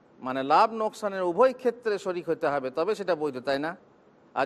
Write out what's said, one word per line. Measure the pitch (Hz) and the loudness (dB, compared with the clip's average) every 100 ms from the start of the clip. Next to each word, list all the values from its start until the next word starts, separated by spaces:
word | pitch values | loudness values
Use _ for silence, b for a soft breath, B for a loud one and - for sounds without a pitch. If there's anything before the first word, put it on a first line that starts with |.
| _ - | _ -12
মানে | 127 135 135 | -6 -4 4
লাভ | 160 220 226 | 6 6 2
লোকসানের | 220 - 208 196 180 | -4 -4 -6 -2 0
উভয় | 170 262 254 | 4 4 4
ক্ষেত্রে | 247 240 220 196 196 | -2 -2 -4 -4 -4
শরিক | 180 165 | -4 -4
হতে | 160 151 | -2 0
হবে, | 143 131 127 | 0 -2 -2
তবে | 175 208 | -2 -2
সেটা | 185 160 | -2 -2
বৈধ, | 151 127 127 | -2 -4 -2
তাই | 139 156 | -2 -2
না? | 185 - _ _ _ _ | -8 -16 _ _ _ _
আর | 120 | -4